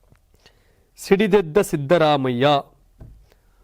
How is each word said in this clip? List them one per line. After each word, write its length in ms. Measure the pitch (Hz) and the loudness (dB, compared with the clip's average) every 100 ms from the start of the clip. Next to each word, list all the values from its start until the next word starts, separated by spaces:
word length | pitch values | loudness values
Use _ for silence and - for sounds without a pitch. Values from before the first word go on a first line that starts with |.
| _ _ _ _ _ _ _ _ _ - | _ _ _ _ _ _ _ _ _ -10
ಸಿಡಿದೆದ್ದ 640 | - 196 214 202 160 202 | 0 0 2 0 0 -2
ಸಿದ್ದರಾಮಯ್ಯ, 880 | - 151 139 175 156 147 131 120 143 139 - _ _ - - - _ _ _ _ | -2 -4 0 0 2 0 -2 0 0 0 -4 _ _ -20 -20 -20 _ _ _ _